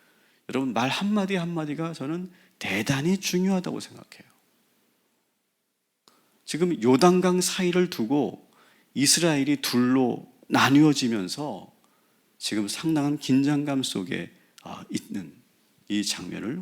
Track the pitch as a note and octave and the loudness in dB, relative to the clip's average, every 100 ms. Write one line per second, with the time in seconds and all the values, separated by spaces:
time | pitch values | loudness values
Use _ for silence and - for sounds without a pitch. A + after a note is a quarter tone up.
0 | _ _ _ _ - B2+ C3+ A2+ C3 C3 | _ _ _ _ -6 -4 -2 0 0 0
1 | G3+ G#3 F#3+ F#3+ E3+ E3+ D3+ D3 E3 D#3+ | 0 0 0 -2 -2 -4 -4 -4 -6 -6
2 | C3+ E3+ F#3 - _ - - G2 - C#3 | -6 -6 -8 -14 _ -10 -6 -4 -2 0
3 | D#3+ G3 - F3+ F#3 F#3+ F3+ A#2 - A#2 | 0 0 0 -2 0 0 -2 -8 -10 -18
4 | - - - _ _ _ _ _ _ _ | -20 -20 -20 _ _ _ _ _ _ _
5 | _ _ _ _ _ _ _ _ _ _ | _ _ _ _ _ _ _ _ _ _
6 | _ _ _ _ - D3 F3+ C3+ A2+ C3 | _ _ _ _ -8 -2 0 2 4 6
7 | F3+ F#3 F3+ F3+ F3 - F3+ F3 F3+ - | 8 6 4 2 0 -2 0 2 0 -2
8 | A2+ D3 G#2 - _ _ _ _ _ - | -2 0 -2 -6 _ _ _ _ _ -2
9 | C#3+ - E3+ D3 C#3 C#3 - B2 B2 C3 | 2 4 2 2 0 0 0 0 2 2
10 | B2 A2+ - _ - - A#2+ C#3 D3+ C#3 | 2 -2 -10 _ -2 2 6 6 6 4
11 | B2 A2+ F2+ - D3 G2+ - _ _ _ | 0 -2 -4 -6 -8 -10 -14 _ _ _
12 | _ _ _ - - G#2 G#2 - D#3+ D#3 | _ _ _ -10 -4 -2 -2 -4 0 0
13 | C#3+ D3 - C3+ C#3 D3 D3 C3+ B2 A2+ | 0 -2 2 2 4 0 0 -2 -2 -4
14 | F2+ F2+ F2 _ _ - - - - - | -6 -6 -8 _ _ -20 -18 -16 -8 -10
15 | - - D#2+ - _ _ _ _ - G#2 | -8 -10 -10 -18 _ _ _ _ -6 -4
16 | G2 - F2+ F2 F#2+ E3+ | -4 -6 -8 -8 -8 -8